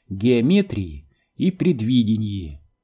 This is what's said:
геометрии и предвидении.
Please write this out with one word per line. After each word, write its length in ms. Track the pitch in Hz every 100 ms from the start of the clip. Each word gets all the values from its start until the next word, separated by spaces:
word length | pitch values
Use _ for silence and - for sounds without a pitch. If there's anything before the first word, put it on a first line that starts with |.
| -
геометрии 1000 | 98 113 120 123 196 196 110 90 71 - _ _ -
и 160 | 185
предвидении. 1080 | 185 180 143 110 127 107 110 107 98 82 71 _ _